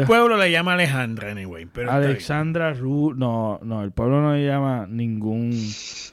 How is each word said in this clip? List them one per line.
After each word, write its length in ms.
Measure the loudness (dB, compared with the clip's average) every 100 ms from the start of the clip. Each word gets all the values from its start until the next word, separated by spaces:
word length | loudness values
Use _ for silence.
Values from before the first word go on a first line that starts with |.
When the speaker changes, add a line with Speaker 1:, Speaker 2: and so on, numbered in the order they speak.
Speaker 1:
El 40 | 6
pueblo 300 | 6 6 4
le 120 | 4
llama 220 | 4 2
Alejandra, 560 | 2 2 0 -2 -4 -8
anyway, 340 | -8 -10 -12 -12
pero 220 | -8 0
está 100 | 2
bien. 100 | 2
Speaker 2:
Alexandra 600 | 0 -2 -2 0 0 -2
Ru-, 400 | -2 -2 0 0 0
no, 440 | 0 0 -2 -4
no, 200 | -6 -4
el 80 | -4
pueblo 300 | -2 2 4
no 120 | 4
le 120 | 2 2
llama 420 | 0 0 -2 -4
ningún, 640 | -4 -2 -2 -2 -2 -2 -2 -4 -8 -12 -14 -16